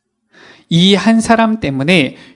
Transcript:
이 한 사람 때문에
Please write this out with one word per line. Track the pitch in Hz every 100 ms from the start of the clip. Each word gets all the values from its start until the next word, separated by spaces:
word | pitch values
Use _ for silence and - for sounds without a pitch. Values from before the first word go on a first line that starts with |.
| _ _ _ _ - - -
이 | 165 185 196
한 | 220 226
사람 | 220 226 226 220
때문에 | 147 135 143 185 131 - -